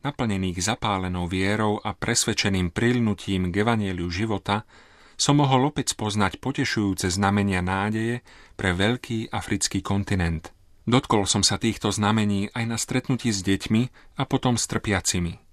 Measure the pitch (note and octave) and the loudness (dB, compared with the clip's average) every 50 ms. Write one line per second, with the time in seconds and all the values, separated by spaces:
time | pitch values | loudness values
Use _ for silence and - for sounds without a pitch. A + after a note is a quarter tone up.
0 | - C#3 D3 - B2+ A2 G2+ F#2+ F#2+ F#2 F2 F#2 F2 G#2+ A2+ - - A2 G2+ F#2+ | -8 -8 -6 -4 -2 -2 -2 0 -2 -2 -2 -2 -2 -2 -2 -2 -2 -2 -2 -2
1 | F#2 F2+ F2+ F2+ F2+ E2+ F#2+ F#2 F#2+ G2 G#2 G#2+ A2 G#2+ G#2 G#2+ - G#2+ G2 _ | -2 -4 -4 -4 -4 -2 0 0 0 0 0 2 0 0 0 -2 -4 -8 -6 _
2 | - - A#2 - - - G#2+ - - G#2 G2 F#2 F2+ E2+ - - A2+ A#2+ B2 B2 | -2 -2 0 0 0 0 -2 0 0 0 2 2 0 0 0 0 0 2 2 2
3 | A#2 G#2+ G2+ - - - G2 F#2 F#2 F2+ E2+ G2 G#2 A#2 A#2 A2 G#2 F#2+ F#2 F2 | 2 0 0 -2 -2 -2 -2 0 0 0 0 0 2 2 2 0 0 -2 -4 -4
4 | F2 F2 F2 F#2 A2+ A2 G#2 F#2+ _ - G2+ G#2 - _ - - - - - - | -4 -4 -2 -2 -2 -2 -2 -4 _ -2 -2 -2 -2 _ -20 -20 -20 -20 -20 -20
5 | - - - - - - C#3+ D3 D3 C3+ C3+ B2+ C3 D3+ - - B2+ - - - | -20 -20 -6 -2 2 4 4 4 6 6 6 4 4 2 0 -2 -4 -4 -4 -2
6 | A2 G#2+ G2+ G#2+ G2+ F#2 - - - B2+ C3+ - C3+ - - A2+ G#2 G2+ F#2+ - | -4 -2 0 2 0 0 0 -4 -6 -6 -2 -2 -2 0 0 0 0 0 0 0
7 | - F#2 F2 G2 G2+ G2 G2+ G#2 G2+ G2+ F#2+ F2+ F2 F2+ F#2+ F#2+ G2+ G#2+ G#2+ A2 | 0 -2 0 2 2 4 4 4 2 2 2 0 0 0 -2 0 -2 -2 -2 -2
8 | A2 A#2 A#2+ A#2+ _ - - - - - - - - F#2+ F2 F2 G2 G#2+ B2 B2+ | -2 -2 -4 -6 _ -16 -20 -20 -20 -20 -10 -2 -2 0 2 2 2 2 0 -2
9 | - - A#2+ A2 A2+ - - G#2 - - G#2+ G2 - - - G2 - - G2+ G2+ | -4 -6 -4 -4 -4 -4 -6 -6 -4 -2 -2 -2 -2 -2 -2 -4 -2 0 -2 -2
10 | G2 - G#2 F#2 F2 E2+ E2 D#2+ - - - _ - _ - - - - A#2 C3+ | 0 0 0 0 0 0 -2 -4 -8 -12 -20 _ -20 _ -20 -8 -2 2 2 2
11 | - - A2+ G#2+ G2 - - G#2 F#2+ - G2+ F#2+ - A2+ G#2 - - G#2+ F#2+ G2+ | 2 4 2 2 2 2 2 2 2 2 0 2 0 0 0 0 -2 -2 0 2
12 | G#2 G#2 G#2+ A2 G#2+ G#2 G2+ G2 G2 G#2 - A#2+ A#2 A#2 A#2 A2+ - - - B2+ | 2 2 4 4 2 2 0 0 -2 -4 -4 -4 -4 -4 -4 -4 -4 -2 -2 -2
13 | - - C3+ A#2+ - A#2+ G#2 G2 F2+ G2 F#2+ F#2+ - - A2 A2 B2 C3 _ - | 0 0 -2 0 0 -2 -2 0 2 0 0 0 2 2 2 2 2 0 _ -16
14 | - - - - C3+ - - B2+ - C3+ A#2+ G#2+ - - - C#3+ - A2 G2+ F#2 | -20 -16 -6 -6 -4 -2 -2 0 2 2 2 2 -2 -2 -4 -4 0 0 0 0
15 | - - - F#2 F2 E2 - - _ - | 0 0 -2 0 -2 -4 -6 -10 _ -20